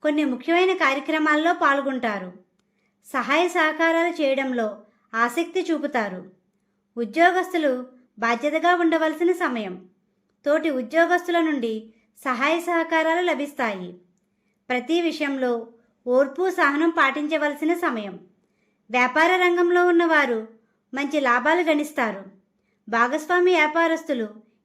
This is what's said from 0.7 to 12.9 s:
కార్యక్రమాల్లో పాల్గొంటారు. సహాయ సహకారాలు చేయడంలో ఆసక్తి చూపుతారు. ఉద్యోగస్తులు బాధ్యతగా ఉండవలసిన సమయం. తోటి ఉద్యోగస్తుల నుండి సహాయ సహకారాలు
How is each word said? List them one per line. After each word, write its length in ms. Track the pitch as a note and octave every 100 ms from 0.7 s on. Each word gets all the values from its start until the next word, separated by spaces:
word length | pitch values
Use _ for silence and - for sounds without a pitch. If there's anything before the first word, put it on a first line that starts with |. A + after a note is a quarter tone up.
కార్యక్రమాల్లో 800 | F4+ C#4 C#4 C#4+ D#4 D#4 D4+ E4
పాల్గొంటారు. 760 | F4 D4+ C#4 C4+ B3+ A#3+ G3+ F#3 - _ _ _ _ _ _ -
సహాయ 420 | C4 A3+ D4+ F4
సహకారాలు 760 | F4+ D#4 D#4 E4 E4 E4+ E4
చేయడంలో 460 | C#4 C4+ C4 B3 G#3+ G3+ - _ _
ఆసక్తి 460 | A3+ A#3 E4+ E4+ F#4
చూపుతారు. 600 | E4 D#4 C#4+ B3 G3+ F3+ F3+ _ _ _ _ _ _ A#3
ఉద్యోగస్తులు 760 | A3 D4 F4 F4+ F4+ F4 D4 B3+ B3 - _ -
బాధ్యతగా 560 | A#3 A#3 D4 D#4 E4+
ఉండవలసిన 580 | F4 E4 D#4+ D#4 D4+ F4
సమయం. 420 | F4+ D#4+ A#3+ G3 F3+ - _ _ _ _ _ C#4+
తోటి 240 | D#4 D#4+
ఉద్యోగస్తుల 680 | C4 A3+ D#4+ E4+ F4+ F4 E4+
నుండి 320 | D#4+ C#4 A3+ A3 A3 _ _ _
సహాయ 360 | C4+ A#3 C#4+ E4+
సహకారాలు 640 | F4 E4+ E4